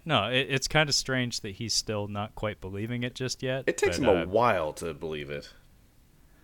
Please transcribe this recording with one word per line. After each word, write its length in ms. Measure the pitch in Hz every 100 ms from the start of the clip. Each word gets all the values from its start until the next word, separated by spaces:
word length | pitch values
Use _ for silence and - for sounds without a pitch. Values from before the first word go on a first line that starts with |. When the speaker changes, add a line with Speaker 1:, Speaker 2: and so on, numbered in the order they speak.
Speaker 1:
no, 240 | 165 131 104
it, 160 | 127 135
it's 180 | 135 -
kinda 240 | 156 151
strange 480 | - - 131 120 -
that 160 | 107 95
he's 180 | 113
still 340 | - - 107 104
not 260 | 104 107
quite 260 | - 107 101
believing 400 | 92 98 113 120
it 120 | 123
just 280 | - 127 -
yet, 220 | 127 131 -
Speaker 2:
It 100 | -
takes 220 | 415 -
Speaker 1:
but, 100 | 123
Speaker 2:
him 80 | 92
a 60 |
Speaker 1:
uh, 40 | 82
Speaker 2:
while 460 | 104 120 95 78
to 200 | - 85
believe 340 | 73 82 78 69
it. 220 | 71 - - - - _ _ _ _ - -